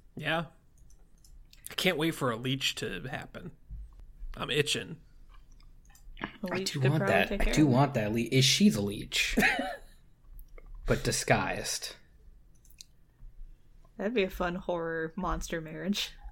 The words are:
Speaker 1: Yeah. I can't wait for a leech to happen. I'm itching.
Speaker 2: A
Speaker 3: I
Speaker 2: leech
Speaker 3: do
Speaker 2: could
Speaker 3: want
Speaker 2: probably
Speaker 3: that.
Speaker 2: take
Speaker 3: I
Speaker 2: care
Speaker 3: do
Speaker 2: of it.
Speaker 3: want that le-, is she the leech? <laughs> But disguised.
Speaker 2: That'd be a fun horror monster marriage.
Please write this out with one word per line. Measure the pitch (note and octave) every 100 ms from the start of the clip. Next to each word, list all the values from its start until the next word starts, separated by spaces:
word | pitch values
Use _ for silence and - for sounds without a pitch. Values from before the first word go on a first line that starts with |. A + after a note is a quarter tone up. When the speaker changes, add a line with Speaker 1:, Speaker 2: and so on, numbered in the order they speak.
| - -
Speaker 1:
Yeah. | D3+ E3 D#3+ - - - - - - - - - - - -
I |
can't | - F#3 D3+
wait | D#3+
for | - C3
a | A2+
leech | C3 C3 - -
to | - F#2 B2+
happen. | C3 - - F3 - - - - - - - - -
I'm | -
itching. | C#3+ C#3+ A#2+ - D3+ - - - - - - - - - - - -
Speaker 2:
A | - - F3+
Speaker 3:
I | F3+
Speaker 2:
leech | F#3+
Speaker 3:
do | D3
Speaker 2:
could | C3
Speaker 3:
want | D#3+
Speaker 2:
probably | G3 F#3+
Speaker 3:
that. | -
Speaker 2:
take | G3+
Speaker 3:
I | -
Speaker 2:
care |
Speaker 3:
do | D3+
Speaker 2:
of | D3+
it. |
Speaker 3:
want | A#2+ C#3
that | A2+ G#2
le-, | A2+ A#2+
is | C3
she | C3 - G3+
the | G#2+
leech? | G2+ G#2 - - - -
<laughs> | - F#5 - - - - - - - - - - - - -
But | A#2+
disguised. | B2+ - - A2 F#2+ F#2 - - - - - - - - - - - - - - - - - - - - - - - -
Speaker 2:
That'd | G3+
be | A#3+
a | F#3+
fun | - F3+
horror | F3+ - F3 E3 E3 D#3+ F#3+
monster | F3+ D#3+ - E3
marriage. | D#3 D#3+ E3+ G3+ - - -